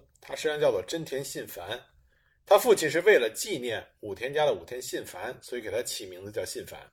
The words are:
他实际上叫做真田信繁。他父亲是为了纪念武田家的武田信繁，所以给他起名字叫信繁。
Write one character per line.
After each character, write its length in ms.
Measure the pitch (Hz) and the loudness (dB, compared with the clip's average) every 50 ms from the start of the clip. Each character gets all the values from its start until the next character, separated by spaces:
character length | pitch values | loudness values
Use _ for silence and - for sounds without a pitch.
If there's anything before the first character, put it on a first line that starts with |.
| - _ _ _ | -12 _ _ _
他 140 | - - 139 | -16 -12 -6
实 80 | - - | -4 -2
际 60 | 156 | -2
上 100 | 151 151 | 0 2
叫 100 | 147 139 | 4 4
做 100 | 113 92 90 | 4 2 0
真 200 | - 160 165 156 | -4 -6 -6 -6
田 220 | - 135 131 139 | -4 -6 -6 -6
信 180 | - - 147 - - | -6 -8 -10 -10 -10
繁。 360 | - 95 85 95 113 127 - _ _ _ _ _ _ _ _ _ _ _ _ | -12 -12 -10 -8 -8 -10 -10 _ _ _ _ _ _ _ _ _ _ _ _
他 140 | - 196 208 | 6 6 6
父 180 | - 247 202 | 8 6 6
亲 140 | - 165 147 | 6 4 2
是 100 | 139 170 | 2 4
为 160 | 170 214 202 139 | 6 8 8 8
了 120 | 117 110 | 8 4
纪 280 | - - - 220 190 131 | 0 -4 -6 -4 -4 -4
念 240 | 120 123 110 95 - - _ _ | -2 -4 -4 -4 -6 -8 _ _
武 120 | - 107 98 | -12 -10 -8
田 200 | - 113 131 143 | -6 -6 -2 0
家 120 | 151 151 | 2 4
的 80 | 143 117 | 4 2
武 120 | 92 - | 0 -2
田 160 | - 123 127 | -10 -12 -10
信 240 | - - 175 147 104 | -8 -8 -8 -8 -8
繁， 320 | - - 90 90 120 131 - | -10 -10 -10 -10 -10 -10 -12
所 160 | - - 123 120 | -12 -10 -10 -8
以 40 | |
给 80 | 107 104 | -6 -4
他 120 | 95 117 | -4 -4
起 260 | 120 - - - 107 92 | -2 -4 -6 -8 -8 -10
名 180 | 90 87 98 | -12 -12 -14
字 60 | 104 | -10
叫 120 | 107 98 92 | -6 -6 -6
信 220 | - - 117 92 | -6 -6 -8 -10
繁。 120 | - - - - - | -10 -12 -16 -18 -20